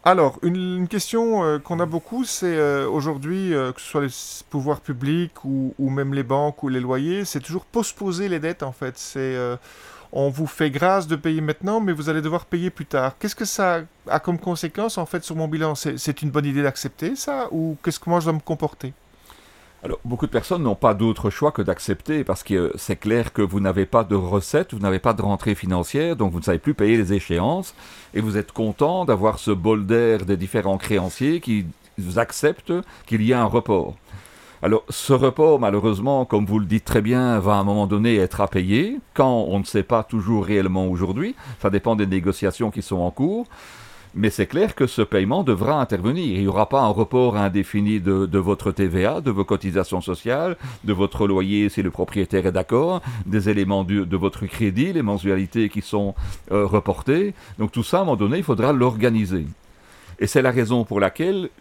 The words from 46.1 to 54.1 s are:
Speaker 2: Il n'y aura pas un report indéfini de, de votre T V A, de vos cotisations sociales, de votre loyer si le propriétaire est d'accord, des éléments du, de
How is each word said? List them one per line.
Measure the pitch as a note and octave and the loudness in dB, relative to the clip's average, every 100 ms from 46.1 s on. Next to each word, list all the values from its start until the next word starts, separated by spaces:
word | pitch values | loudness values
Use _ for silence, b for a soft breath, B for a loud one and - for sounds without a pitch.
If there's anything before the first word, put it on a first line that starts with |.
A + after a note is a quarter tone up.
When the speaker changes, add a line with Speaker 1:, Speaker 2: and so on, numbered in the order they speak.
| D#3+ D#3+ F#2+ | 0 -2 0
Speaker 2:
Il | |
n'y | G2 | 0
aura | F#2+ G#2+ | 2 2
pas | C3+ | 4
un | A#2 | 2
report | G2+ G#2+ B2+ B2 G#2 | 2 2 4 2 2
indéfini | G2 F#2+ F#2+ G#2 G#2 G#2+ | 2 0 0 0 2 2
de, | F2+ F#2+ F#2+ | 2 2 2
de | F#2+ | 0
votre | F2+ G2 G#2 | 2 0 -2
T | F#2 G2 | 0 0
V | F2+ G2 | 2 2
A, | D3+ | 0
de | C3+ | -2
vos | G2 | -2
cotisations | G2 G2+ G2 F#2 F#2 F#2 | 0 0 0 -2 -2 -4
sociales, | E2+ F2 A2+ C3 F3 E3+ C3+ A2+ - | -4 -6 -2 -2 -2 -4 -10 -10 -2
de | |
votre | F#2 G2 - G2+ | 0 0 2 2
loyer | G2 F#2+ G#2 G#2 | 2 2 2 0
si | - | 0
le | F#2+ | -4
propriétaire | - F#2 G#2 F#2 G2 F#2 | -2 -4 -2 0 2 2
est | |
d'accord, | F2+ F#2 A#2 E3 F3+ B A#2 F#2 | 0 0 0 2 -2 B -8 -2
des | G#2 G2 | 0 2
éléments | G#2 F#2+ G2 | 0 2 0
du, | F2+ G2+ | 0 -2
de | F2+ | 0